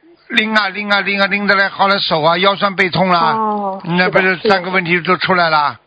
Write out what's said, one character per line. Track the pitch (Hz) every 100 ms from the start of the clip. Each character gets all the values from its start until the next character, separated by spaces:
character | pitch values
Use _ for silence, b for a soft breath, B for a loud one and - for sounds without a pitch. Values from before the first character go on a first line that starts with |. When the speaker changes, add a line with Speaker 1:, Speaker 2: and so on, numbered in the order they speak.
| _ - -
Speaker 1:
拎 | 233 214 220
啊 | 196
拎 | 190 208
啊 | 202
拎 | 190 196
啊 | 196
拎 | 202 202
得 | 196
来， | 196
好 | - 196
了 | 196
手 | - 165
啊 | 156 170
腰 | 196 190
酸 | 202 185
背 | 185
痛 | 156 185
啦， | 175 165
Speaker 2:
哦， | 220 214 208 202 190 165
Speaker 1:
那 | 175 185
不 | 190
是 | 185 180
Speaker 2:
是 |
的， |
是 | 220
的。 |
Speaker 1:
三 | 190
个 | 175
问 | 185
题 | 170 175
就 | 160 180
出 | - 185
来 | 170
了？ | 156 143 117